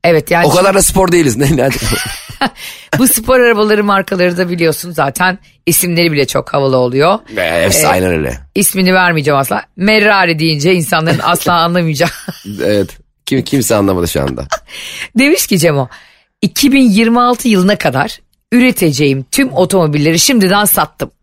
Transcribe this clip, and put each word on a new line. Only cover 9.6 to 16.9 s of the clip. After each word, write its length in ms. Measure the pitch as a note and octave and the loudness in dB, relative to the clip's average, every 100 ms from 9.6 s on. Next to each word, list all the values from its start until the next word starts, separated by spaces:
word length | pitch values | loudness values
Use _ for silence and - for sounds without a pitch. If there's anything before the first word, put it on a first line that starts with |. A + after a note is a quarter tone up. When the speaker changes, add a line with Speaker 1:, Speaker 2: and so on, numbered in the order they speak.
| - - G3 | -8 -4 0
Speaker 1:
Ferrari 520 | G#3+ G#3 G3+ F3+ D#3+ | 2 2 2 0 0
deyince 360 | D#3+ D3+ D#3 | -2 0 0
insanların 460 | F#3 D#3 E3+ D#3+ - | 0 0 -2 0 -2
asla 300 | - F3 - | -2 -2 0
Speaker 2:
<laughs> 100 | F3 | 0
Speaker 1:
anlamayacağı. 460 | E3+ F3 E3 C#3+ E3+ - - - G2 G#2 | 2 0 -2 0 -2 -4 -14 -14 -14 -4
Speaker 2:
Evet. 260 | D#2+ G#2 F#2+ - _ _ - | -2 0 -2 -8 _ _ -4
Kim, 160 | C3 | -4
kimse 300 | - C#3 A2+ | -2 -2 0
anlamadı 340 | G#2+ G2 F#2 E2+ | 0 2 0 -2
şu 140 | D2+ | -2
anda. 240 | C#2 B1 C#2 - - - | -4 -6 -8 -10 -10 -16
Speaker 1:
<laughs> 380 | - - - A3 | -14 -14 -6 0
Demiş 280 | C#4 - - | 2 0 0
ki 120 | F#3+ | 0
Cemo, 300 | E3 C#3+ B2+ - - _ _ _ | 2 0 -4 -10 -20 _ _ _
"iki 300 | - - C#4+ | -4 0 2
bin 180 | C#4 B3+ | 4 4